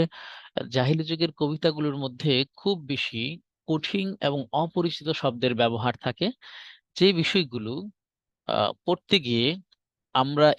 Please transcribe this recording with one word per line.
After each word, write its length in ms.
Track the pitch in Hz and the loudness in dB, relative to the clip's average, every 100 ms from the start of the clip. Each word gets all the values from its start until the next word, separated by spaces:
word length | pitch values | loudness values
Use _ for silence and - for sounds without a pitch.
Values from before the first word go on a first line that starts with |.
| 165 - - - - - - | 6 -2 -18 -18 -10 -8 -2
জাহিলি 360 | 127 127 160 | 2 2 2
যুগের 280 | 156 165 165 | 0 -2 -2
কবিতাগুলোর 640 | - 147 151 165 151 151 139 | 0 -2 0 0 0 -2 -2
মধ্যে 360 | 135 123 156 127 139 - | -6 -2 2 2 0 -2
খুব 200 | 196 190 | -2 -2
বেশি 380 | 143 135 - 117 123 170 _ _ - | -4 -4 -4 -4 -6 -8 _ _ -2
কঠিন 400 | 156 - 196 190 - | -2 0 -4 -4 -2
এবং 200 | 143 143 123 | -2 -2 -2
অপরিচিত 540 | 143 170 180 175 - 147 | -2 -2 -2 -2 -4 -6
শব্দের 440 | 156 139 120 127 | -2 -2 0 0
ব্যবহার 400 | 117 117 117 123 - | 2 2 2 -2 -2
থাকে, 300 | 131 - 202 - - - - - _ - | -6 -2 -4 -4 -16 -20 -20 -20 _ 2
যে 120 | 190 | 4
বিষয়গুলো, 600 | 175 156 196 143 120 107 139 208 - _ _ _ _ - | 4 2 0 0 -4 -6 -8 -10 -16 _ _ _ _ -4
আহ, 240 | 110 104 - | 0 0 -2
পড়তে 340 | - 180 - 202 | -2 -2 2 0
গিয়ে 260 | 123 117 123 190 - _ _ _ _ | 2 0 0 -2 -10 _ _ _ _
আমরা 340 | 131 135 147 151 | 0 0 4 4